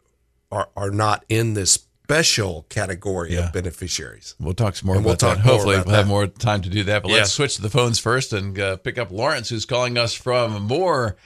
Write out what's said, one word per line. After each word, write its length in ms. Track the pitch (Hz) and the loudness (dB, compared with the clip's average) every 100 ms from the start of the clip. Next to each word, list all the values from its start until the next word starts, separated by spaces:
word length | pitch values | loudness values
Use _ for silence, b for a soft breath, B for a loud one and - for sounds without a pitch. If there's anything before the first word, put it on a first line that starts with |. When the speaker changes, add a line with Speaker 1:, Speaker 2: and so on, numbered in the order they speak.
| _ _ _ _ _ | _ _ _ _ _
Speaker 1:
are, 200 | 101 98 | -6 -6
are 160 | - 101 | -4 -4
not 360 | 101 107 104 - | 0 0 0 0
in 240 | 110 117 | 0 0
this 260 | 104 92 - - _ - | 0 2 0 -2 _ -2
special 560 | 147 165 - 98 80 - | 2 2 0 -2 -6 -8
category 680 | - 95 90 101 92 85 87 | -6 -4 -6 -4 -4 -2 -2
of 80 | |
Speaker 2:
Yeah. 60 | 87 | -2
Speaker 1:
beneficiaries. 840 | 90 90 - 87 - 67 52 - - | -2 -6 -8 -8 -6 -8 -16 -20 -8
Speaker 2:
We'll 140 | 120 | -6
talk 200 | 90 110 | 0 -2
some 140 | - 95 | 0 0
more 80 | 95 | 2
Speaker 1:
And 80 | |
we'll 100 | 110 | 2
Speaker 2:
about 140 | 113 120 | 2 2
that. 80 | 113 | 4
Speaker 1:
talk 80 | |
more 80 | 113 | 6
Speaker 2:
Hopefully 200 | 120 101 95 | 6 6 2
Speaker 1:
about 100 | 90 | 4
Speaker 2:
we'll 80 | |
have 120 | 104 101 | 4 4
Speaker 1:
that. 40 | |
Speaker 2:
more 160 | 101 101 | 2 0
time 340 | - 110 104 | -2 -2 0
to 60 | 92 | -2
do 140 | 101 | -2
that, 200 | 98 104 | 0 0
but 80 | 92 | 2
let's 80 | 110 | 2
Speaker 1:
Yes. 120 | 101 | 2
Speaker 2:
switch 200 | - 143 | 0 -2
to 80 | - | -2
the 80 | 107 | -2
phones 300 | 127 123 110 | 0 0 0
first 320 | 110 127 131 | 0 -2 -2
and, 260 | 104 98 95 | -6 -6 -4
uh, 200 | 98 95 | -4 -4
pick 200 | 139 - | -6 -8
up 140 | 98 | -8
Lawrence, 380 | 95 131 147 110 | -4 -2 -2 -4
who's 140 | 113 | -6
calling 320 | - 120 123 120 | -4 -2 0 0
us 160 | 117 | -2
from 500 | - - 123 117 104 | -4 -2 0 0 -2
Moore, 520 | 101 143 185 143 113 - | -2 0 2 2 0 -4